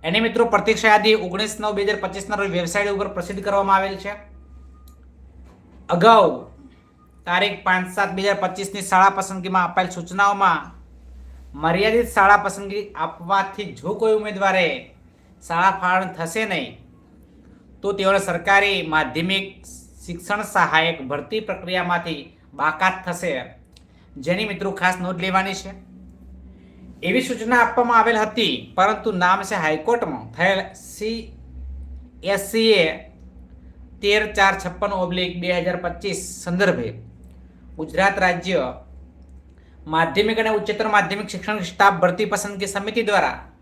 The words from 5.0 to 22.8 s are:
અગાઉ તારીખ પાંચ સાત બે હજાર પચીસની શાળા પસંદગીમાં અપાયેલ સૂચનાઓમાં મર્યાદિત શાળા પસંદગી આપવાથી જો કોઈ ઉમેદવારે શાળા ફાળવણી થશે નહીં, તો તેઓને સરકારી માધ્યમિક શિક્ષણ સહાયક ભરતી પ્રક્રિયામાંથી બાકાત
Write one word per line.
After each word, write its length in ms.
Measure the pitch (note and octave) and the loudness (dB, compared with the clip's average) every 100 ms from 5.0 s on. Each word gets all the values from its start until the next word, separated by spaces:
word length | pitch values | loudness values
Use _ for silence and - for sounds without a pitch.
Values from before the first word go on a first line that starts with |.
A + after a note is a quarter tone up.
| - - - - - - - - - | -20 -20 -20 -20 -20 -20 -20 -20 -4
અગાઉ 360 | E3+ G#3 A3+ F3 C3 - - - - _ _ _ _ - | 4 8 8 6 0 -12 -20 -20 -20 _ _ _ _ -4
તારીખ 300 | F3 G3+ E3+ | 0 0 -2
પાંચ 280 | - F#3 F#3 - | 0 0 -2 -2
સાત 200 | G3 F#3 | -2 0
બે 60 | |
હજાર 180 | G3 G3 | 0 0
પચીસની 440 | F#3 F#3 F#3+ G#3 F#3+ | -2 -4 -8 -8 2
શાળા 280 | F#3+ G3 G3 | 6 6 4
પસંદગીમાં 500 | F#3 F#3+ F3+ F#3 F3 | -6 -6 -2 0 0
અપાયેલ 220 | F3+ F3+ F3+ | 0 -2 -4
સૂચનાઓમાં 760 | E3+ F#3 G3+ G3+ G3 D#3+ C#3+ - - - - - - - - C#3 | -10 0 2 4 2 2 -4 -18 -20 -20 -20 -20 -20 -20 -18 -2
મર્યાદિત 460 | D#3 F3+ G#3+ A3+ A#3 - | 0 2 2 2 2 4
શાળા 280 | G3 G3+ G3 | 6 6 2
પસંદગી 380 | G3 G3+ G3+ G#3 - | -8 -8 -8 -8 -6
આપવાથી 640 | D#3+ - E3+ G3 G3 - F#3+ B2 | -8 -8 -2 0 0 -6 -12 -8
જો 120 | D3 G3+ | -8 -2
કોઈ 200 | A3 A3 | 0 0
ઉમેદવારે 440 | G#3+ F#3+ G3 F#3+ E3 C3 - - - _ _ - | -2 -2 0 2 0 -2 -12 -20 -20 _ _ -20
શાળા 340 | - E3+ F#3 F#3+ | -6 2 2 2
ફાળવણી 340 | F3+ F#3 F#3 D#3 | 0 0 0 -6
થશે 300 | E3 A3 G#3+ | -6 -4 -4
નહીં, 200 | F3 B2 - - - _ - - - - - - - | -4 -6 -12 -20 -20 _ -20 -20 -20 -20 -20 -20 -8
તો 120 | G3+ | -4
તેઓને 260 | G3+ F#3+ G3 | 0 2 2
સરકારી 600 | - E3+ G3+ G3 G3+ F#3+ D#3+ | 0 -4 4 4 4 0 0
માધ્યમિક 580 | D#3 C#3 D3+ F3 F#3+ F#3+ - - - - - - | 0 0 -2 -2 -2 -4 -14 -20 -20 -20 -20 -14
શિક્ષણ 380 | E3+ - G#3 G#3+ G3 | -12 -4 -4 0 2
સહાયક 500 | D#3+ D#3 E3 E3 C3 | 4 4 2 -2 -6
ભરતી 340 | C#3+ - A3 G#3+ | -8 -4 -6 -6
પ્રક્રિયામાંથી 680 | F#3 F3 F3+ F3 F3 E3+ D3+ - _ _ | -8 -4 -4 0 -2 -4 -10 -10 _ _
બાકાત 440 | C#3+ D3 D3+ | -2 -2 2